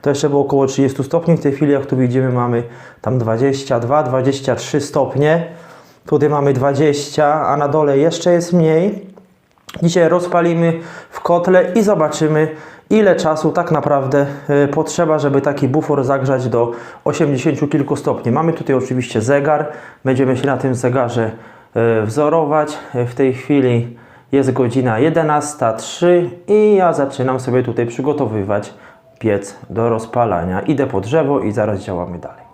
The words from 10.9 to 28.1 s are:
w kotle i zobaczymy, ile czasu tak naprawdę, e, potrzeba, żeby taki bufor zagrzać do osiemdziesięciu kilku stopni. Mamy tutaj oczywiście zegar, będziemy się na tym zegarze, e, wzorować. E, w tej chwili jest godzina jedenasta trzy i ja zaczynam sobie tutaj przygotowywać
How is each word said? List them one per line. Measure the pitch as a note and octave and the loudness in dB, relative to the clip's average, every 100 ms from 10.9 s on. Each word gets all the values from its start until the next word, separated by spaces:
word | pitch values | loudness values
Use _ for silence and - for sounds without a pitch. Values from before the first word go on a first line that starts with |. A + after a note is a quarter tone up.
| - - | -16 -18
w | - | -10
kotle | - F3 F3+ F#3 F3+ | 0 0 4 4 4
i | G#3 | 2
zobaczymy, | G3+ F#3+ D3+ D3+ D#3 D#3 D#3 D#3 - - _ | 2 2 0 0 0 2 0 -4 -18 -20 _
ile | G#3+ G3+ F3 | 4 4 4
czasu | E3+ D#3 D#3+ | 2 0 0
tak | D3+ E3 | 0 0
naprawdę, | D3+ C#3+ C#3+ C3 C#3 C#3+ - - | 0 2 0 2 0 0 -4 0
e, | C#3+ C#3 | 2 2
potrzeba, | D3 D3+ - E3 D#3 | 0 -2 0 0 2
żeby | C#3+ C#3 | 2 2
taki | C#3+ C#3+ C3 | 0 -2 0
bufor | C#3+ D3+ C#3 | 0 0 0
zagrzać | C#3 C#3 C3 C3 B2 | 0 0 0 0 0
do | A#2 A#2 A#2 - - | 0 0 -4 -14 -6
osiemdziesięciu | - - D3+ C3+ D#3 C#3+ D3 | -6 -2 0 0 -2 -2 0
kilku | D#3 C#3 C#3+ | 0 -2 -2
stopni. | - B2+ A#2+ | -2 -2 -2
Mamy | C3+ E3 | 0 0
tutaj | D#3+ - C3 | -2 0 -2
oczywiście | B2+ B2+ B2 A#2 | 0 -4 -2 -2
zegar, | A2+ C#3+ C#3+ D3+ D3+ - - - | 0 0 2 0 -2 -8 -18 -8
będziemy | C3 C3 C3 C3 | -2 0 0 0
się | C#3 | -2
na | B2+ | -2
tym | C3+ | -2
zegarze, | A#2+ B2+ C3+ A#2+ A#2 A2 - - - _ | -2 0 0 0 -2 -4 -6 -20 -20 _
e, | - A2+ A2+ | 0 2 2
wzorować. | G#2+ C3 D3+ E3 D3 D3+ D3+ - - | 0 0 0 2 0 0 -2 -6 -8
E, | B2+ A#2+ | -6 -4
w | |
tej | - C3+ | 0 0
chwili | B2+ - C#3+ C3 A#2 A#2 - - - _ | 0 0 2 2 0 -2 -10 -20 -20 _
jest | C#3 C3+ | 0 2
godzina | B2 B2 C3+ B2+ A2 | 0 0 0 0 2
jedenasta | D3+ E3 D#3 D3 D3 - A2+ | 2 2 0 0 -2 -2 -2
trzy | A2 - - F3 F3 F3 - - | -2 -8 -2 2 4 2 -8 0
i | G#3 G#3+ | 2 4
ja | G3+ F3+ | 4 2
zaczynam | D#3 C3+ - C3 C3 | 0 -4 -2 -2 -2
sobie | B2+ B2 | 0 0
tutaj | B2 A#2 A#2+ | 0 -2 -4
przygotowywać | A#2 C3+ | -2 -2